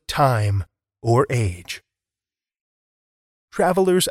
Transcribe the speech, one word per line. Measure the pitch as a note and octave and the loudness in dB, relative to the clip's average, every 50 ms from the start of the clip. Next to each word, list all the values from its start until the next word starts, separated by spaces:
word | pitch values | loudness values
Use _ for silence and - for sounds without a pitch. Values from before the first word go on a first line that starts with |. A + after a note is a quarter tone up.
| _ - | _ -8
time | - - D3 C3+ B2+ A2 G#2 G2+ G2+ G2+ F2+ - _ _ _ _ _ _ - | -2 0 2 2 2 2 0 0 0 -2 -4 -6 _ _ _ _ _ _ -2
or | A#2 A#2 A#2+ C#3+ - | 0 2 2 2 0
age. | C3+ A#2+ A2+ G2 F2+ F2 F2+ - - - _ _ _ _ _ _ _ _ _ _ _ _ _ _ _ _ _ _ _ _ _ _ _ _ _ _ _ _ _ _ _ _ _ _ | 0 -2 -2 -2 -4 -8 -12 -16 -16 -16 _ _ _ _ _ _ _ _ _ _ _ _ _ _ _ _ _ _ _ _ _ _ _ _ _ _ _ _ _ _ _ _ _ _
Travelers | - - G3 E3+ F#3 F#3 F#3+ F#3 F3+ F#3 - - | -4 -2 0 0 2 2 2 2 2 0 0 0